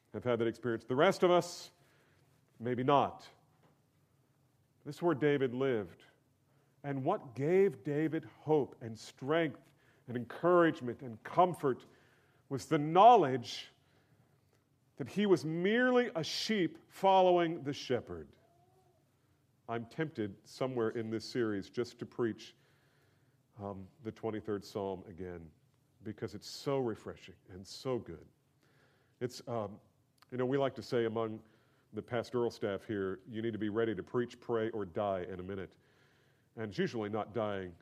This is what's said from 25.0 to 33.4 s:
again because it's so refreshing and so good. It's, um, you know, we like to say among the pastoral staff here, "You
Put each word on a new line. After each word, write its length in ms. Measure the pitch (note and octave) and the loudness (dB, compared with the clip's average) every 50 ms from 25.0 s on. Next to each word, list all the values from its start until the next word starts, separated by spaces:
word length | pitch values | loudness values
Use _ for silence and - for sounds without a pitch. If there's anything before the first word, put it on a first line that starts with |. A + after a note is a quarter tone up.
| E2 - | -10 -16
again 320 | F2+ D#2+ F#2 F2+ F2 E2+ E2+ D#2+ - _ _ _ _ _ _ _ _ _ - | -14 -12 -12 -12 -12 -12 -16 -18 -20 _ _ _ _ _ _ _ _ _ -14
because 300 | A2 G#2 - A#2+ G#2+ - | -14 -10 -10 -10 -12 -12
it's 140 | G2 - - | -14 -14 -14
so 300 | - - - D3 C#3 C3+ | -16 -10 -6 -4 -2 -2
refreshing 580 | B2+ A#2 G#2 - - G2+ E2 - - - F2 - _ - F#2+ | -2 -4 -4 -6 -10 -14 -16 -16 -18 -20 -20 -20 _ -20 -18
and 140 | F#2 F#2+ | -18 -16
so 320 | - - - - C3+ B2+ A2+ | -16 -18 -10 -6 -6 -6 -6
good. 280 | - - E2 D2 D#2+ - _ _ _ _ _ _ _ _ _ _ _ _ _ _ _ _ _ _ | -6 -10 -14 -16 -18 -20 _ _ _ _ _ _ _ _ _ _ _ _ _ _ _ _ _ _
It's, 220 | B2 B2 - - - | -8 -8 -8 -10 -12
um, 320 | - A#2 A#2 G#2 G2 G#2 - _ _ _ _ _ _ _ _ - _ | -8 -6 -6 -6 -6 -8 -14 _ _ _ _ _ _ _ _ -20 _
you 80 | - B2 | -4 -2
know, 80 | B2+ | -2
we 100 | B2 C3+ | 0 0
like 180 | C#3 C#3 C3 B2+ | 0 0 0 -2
to 80 | A#2+ G#2 | -6 -8
say 220 | - C3 A#2+ A#2 | -2 0 0 0
among 360 | A2+ G#2+ A2+ A2+ A2 A2 A2 - - _ _ _ _ _ _ _ _ - | 0 0 -2 -4 -4 -6 -10 -14 -18 _ _ _ _ _ _ _ _ -12
the 100 | G#2+ G2+ | -12 -8
pastoral 480 | - B2+ A#2 A2+ - - B2 A#2+ A2+ | -4 -4 -4 -4 -2 -2 0 0 0
staff 340 | - - A#2+ G#2 G2 F#2+ - | -2 -4 -4 -4 -4 -4 -6
here, 320 | - A2 G2+ F#2+ F#2+ F#2+ F#2 - - | -6 -4 -4 -2 -4 -6 -8 -12 -12
"You 140 | A2 G#2+ | -10 -6